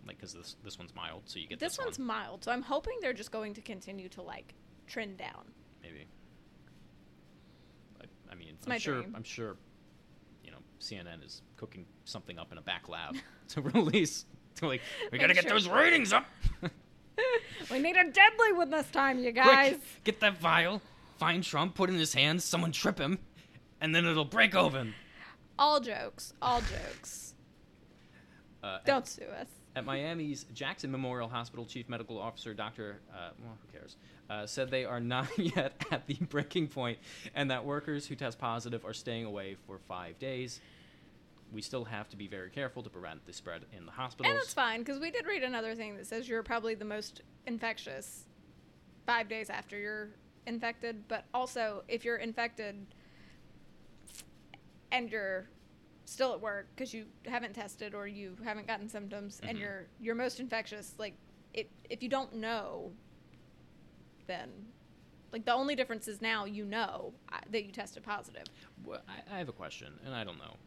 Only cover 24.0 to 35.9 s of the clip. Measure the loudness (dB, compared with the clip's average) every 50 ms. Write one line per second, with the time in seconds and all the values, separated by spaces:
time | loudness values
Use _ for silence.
24 | 6 6 4 4 2 2 6 6 6 8 8 6 6 6 4 0 -2 -4 -6 -10
25 | -16 -20 -18 -18 -18 -18 -18 -20 -20 -12 2 4 6 6 6 4 2 0 -4 -4
26 | -6 -8 -8 -10 -14 -14 -8 -2 2 2 2 2 2 0 -4 -4 -6 -6 -10 -12
27 | -12 -12 -12 -12 -12 -14 -16 -20 -20 -20 -20 -20 -20 -20 -20 -20 -20 -20 -20 -20
28 | -20 -20 -20 -20 -20 -20 -20 -20 -20 -20 -20 -10 -8 -6 -6 -2 2 4 4 4
29 | 2 -2 -10 -10 -10 -10 -10 -10 -10 -12 -14 -20 -20 -8 -8 -6 -4 -2 -2 -2
30 | -2 -2 -4 -4 -4 -4 -4 -6 -8 -12 -10 -6 -6 -6 -6 -6 -6 -4 -4 -2
31 | -2 -2 -2 -4 -4 -4 -4 -6 -6 -6 -8 -10 -10 -8 -8 -10 -8 -6 -8 -8
32 | -6 -8 -8 -6 -6 -6 -8 -8 -10 -10 -6 -6 -6 -6 -6 -8 -10 -10 -10 -12
33 | -16 -16 -14 -12 -12 -12 -12 -14 -16 -16 -16 -16 -18 -20 -18 -18 -18 -18 -20 -20
34 | -20 -20 -20 -20 -10 -8 -6 -6 -6 -6 -2 -2 -2 0 0 0 0 0 -2 -2
35 | -2 0 0 0 0 0 0 0 0 2 2 2 0 0 -2 -6 -4 -2